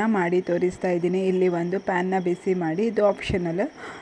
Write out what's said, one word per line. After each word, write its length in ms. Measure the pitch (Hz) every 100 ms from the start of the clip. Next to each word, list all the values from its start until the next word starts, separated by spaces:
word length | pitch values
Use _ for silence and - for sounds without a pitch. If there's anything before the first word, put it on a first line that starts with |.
| 220
ಮಾಡಿ 360 | 208 170 180
ತೋರಿಸ್ತಾ 480 | 185 175 180 185 185
ಇದ್ದೀನಿ. 380 | 175 175 185 185
ಇಲ್ಲಿ 200 | 185 185
ಒಂದು 320 | 175 175 190
ಪ್ಯಾನ್ನ 340 | 202 180 185 190
ಬಿಸಿ 300 | 180 180 -
ಮಾಡಿ, 320 | 185 165 165 226
ಇದು 200 | 208 208
ಆಪ್ಷನಲ್. 640 | 190 - 202 170 170 262 - - -